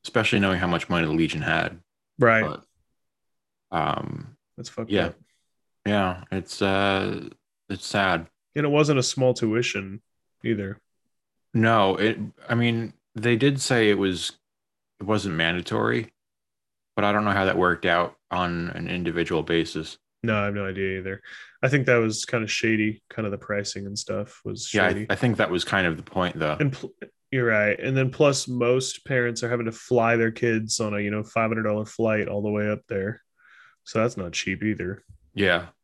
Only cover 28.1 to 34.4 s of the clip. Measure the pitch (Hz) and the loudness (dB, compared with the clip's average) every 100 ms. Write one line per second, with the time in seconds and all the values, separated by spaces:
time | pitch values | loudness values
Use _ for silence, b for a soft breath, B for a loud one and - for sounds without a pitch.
28.1 | 131 147 135 - 123 120 127 131 - - | 4 4 4 -4 0 2 2 0 -10 -2
29.1 | 131 120 113 117 120 113 113 - 123 113 | 0 0 -2 -2 -2 -4 -8 0 2 4
30.1 | 117 113 113 120 113 110 - 107 104 104 | 4 2 2 0 0 -2 -4 -2 -2 -2
31.1 | 107 107 117 110 113 107 107 107 - 113 | -4 -2 0 0 0 0 -2 -4 -2 0
32.1 | 107 - 101 104 104 104 104 _ 101 98 | 0 0 -2 -2 -2 -2 -4 _ -4 -4
33.1 | 113 _ _ b b b b - 110 117 | -8 _ _ b b b b -4 0 0
34.1 | 101 90 - | -2 -6 -6